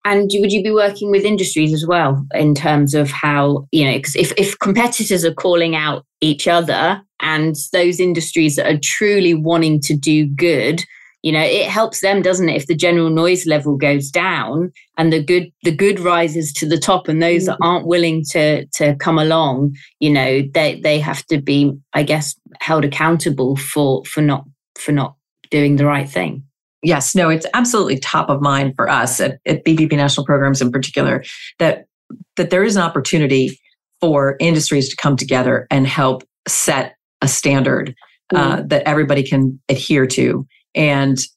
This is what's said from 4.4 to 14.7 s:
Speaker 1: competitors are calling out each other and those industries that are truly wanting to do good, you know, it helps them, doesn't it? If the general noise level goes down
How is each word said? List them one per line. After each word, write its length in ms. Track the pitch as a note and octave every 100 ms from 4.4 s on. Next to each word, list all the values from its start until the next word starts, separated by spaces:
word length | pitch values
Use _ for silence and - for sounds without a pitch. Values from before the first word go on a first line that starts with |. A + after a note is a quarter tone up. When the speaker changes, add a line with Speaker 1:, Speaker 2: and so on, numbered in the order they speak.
| G3 -
Speaker 1:
competitors 640 | G3 G3+ A#3+ - G#3+ F#3
are 100 | E3
calling 400 | D#3+ F#3 F3 E3
out 320 | D#3+ D3+ C#3 _ _
each 260 | D#3 C#3+ -
other 560 | E3+ D#3+ G#2 E3 G3 _ _
and 360 | D#3 D#3 D#3 D3+ -
those 260 | F3+ F3 F3
industries 560 | F3+ E3 D#3+ E3+ D#3 C#3
that 160 | -
are 60 | D#3
truly 540 | - - G#3 G3+ F3+
wanting 460 | D#3+ D#3 E3+ D#3+ D3+
to 160 | C#3 D3+
do 280 | D3 D#3
good, 600 | D3 C#3 E3+ C#3+ A2+ E3 - - - _
you 100 | D#3+
know, 100 | D#3
it 260 | D#3 G3+ G3
helps 320 | G3 A3 -
them, 220 | F#3+ G3
doesn't 260 | F#3 F3+ E3+
it? 80 | D3
If 100 | C#3+
the 80 |
general 360 | D#3 F3 E3+ E3
noise 340 | D#3+ E3+ F3+
level 320 | E3 D3+ C#3+ C#3
goes 340 | D3 C#3+ C#3
down 600 | F3 F#3 D#3+ G2+ D#3 F3